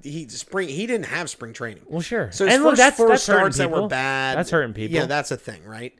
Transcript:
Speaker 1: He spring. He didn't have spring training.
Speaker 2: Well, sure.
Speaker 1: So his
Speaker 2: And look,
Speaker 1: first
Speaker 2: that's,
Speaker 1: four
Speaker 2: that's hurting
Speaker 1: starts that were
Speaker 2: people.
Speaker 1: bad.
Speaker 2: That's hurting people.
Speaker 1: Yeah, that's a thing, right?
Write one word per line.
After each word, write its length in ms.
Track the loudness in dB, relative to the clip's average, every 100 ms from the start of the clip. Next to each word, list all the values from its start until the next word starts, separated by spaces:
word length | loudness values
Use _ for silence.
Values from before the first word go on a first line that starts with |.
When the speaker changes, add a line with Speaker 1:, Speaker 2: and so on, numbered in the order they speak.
Speaker 1:
He 240 | -12 -12 -12
spring. 400 | -14 -8 -6 -4
He 180 | -4 -2
didn't 200 | -4 -4
have 240 | -6 -6
spring 240 | -10 -14
training. 300 | -10 -12 -12 -10
Speaker 2:
Well, 140 | -8
sure. 280 | -4 -4 -4
Speaker 1:
So 100 | 0
his 120 | 4 6
Speaker 2:
And 80 |
look, 80 | 6
Speaker 1:
first 80 | 6
Speaker 2:
that's, 160 | 6 6
Speaker 1:
four 100 | 4
Speaker 2:
that's 180 | 4 4
hurting 140 | 2
Speaker 1:
starts 180 | 2 2
that 100 | 0
were 60 | 0
Speaker 2:
people. 100 | -2
Speaker 1:
bad. 500 | -2 0 0 0 -2
Speaker 2:
That's 120 | 0
hurting 220 | -2 -2
people. 240 | -6 -4 -2
Speaker 1:
Yeah, 80 | 0
that's 260 | -2 -4
a 60 | -8
thing, 260 | -10 -16
right? 300 | -16 -14 -16 _